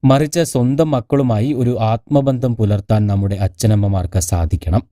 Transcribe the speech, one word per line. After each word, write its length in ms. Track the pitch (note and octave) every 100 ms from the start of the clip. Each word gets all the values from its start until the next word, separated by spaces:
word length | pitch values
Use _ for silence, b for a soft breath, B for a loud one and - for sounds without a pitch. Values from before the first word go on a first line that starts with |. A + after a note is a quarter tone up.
മറിച്ച് 400 | C3+ C3+ D3+ E3+ E3
സ്വന്തം 360 | C3 B2 C#3 D#3+
മക്കളുമായി 600 | C#3 A#2 C#3 C3 G#2+ B2
ഒരു 200 | C3+ A#2+ B2
ആത്മബന്ധം 760 | A2 A2+ - C#3+ C#3 C3 B2 A#2
പുലർത്താൻ 500 | G#2 G#2 G2+ G#2+ G#2
നമ്മുടെ 300 | G2 G2 G2
അച്ഛനമ്മമാർക്ക് 840 | G2 - A2 G#2+ G2+ F#2+ F2 F#2+
സാധിക്കണം. 640 | - F2+ E2 - - E2+ -